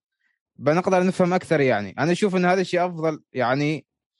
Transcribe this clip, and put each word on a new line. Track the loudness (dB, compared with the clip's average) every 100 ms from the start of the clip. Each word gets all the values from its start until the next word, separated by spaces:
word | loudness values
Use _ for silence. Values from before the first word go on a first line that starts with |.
| _ _ _ _ _ -4
بنقدر | 0 0 2 2 2
نفهم | 2 2
أكثر | 0 0 2
يعني. | 2 0 -2 -4
أنا | -2
أشوف | 0 0 0
إن |
هذا | 2 0
الشيء | 0 -2 -2
أفضل | -2 -4 -4 -8
يعني. | -4 0 0 -2 -4 -10 _ _ _